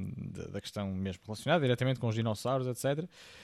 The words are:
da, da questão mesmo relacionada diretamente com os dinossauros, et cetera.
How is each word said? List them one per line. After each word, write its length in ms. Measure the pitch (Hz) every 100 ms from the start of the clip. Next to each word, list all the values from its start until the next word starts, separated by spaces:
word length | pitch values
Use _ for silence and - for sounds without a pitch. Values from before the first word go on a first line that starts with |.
| 98
da, 300 | - 101 - -
da 120 | 101
questão 320 | - 104 98
mesmo 300 | 92 95 90
relacionada 380 | - 107 131 170
diretamente 360 | 131 120 131 127
com 80 | 117
os 80 |
dinossauros, 520 | 110 113 107 123 135 127
et 80 |
cetera. 340 | 120 135 143 175 - - -